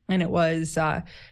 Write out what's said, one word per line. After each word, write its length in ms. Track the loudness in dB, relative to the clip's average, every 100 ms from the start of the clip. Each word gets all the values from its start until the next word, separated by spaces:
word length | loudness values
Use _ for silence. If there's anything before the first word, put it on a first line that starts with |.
| -2
And 140 | 0
it 80 | 2
was, 460 | 2 2 2 -2 -2
uh, 220 | 0 -2 -6 -16 -20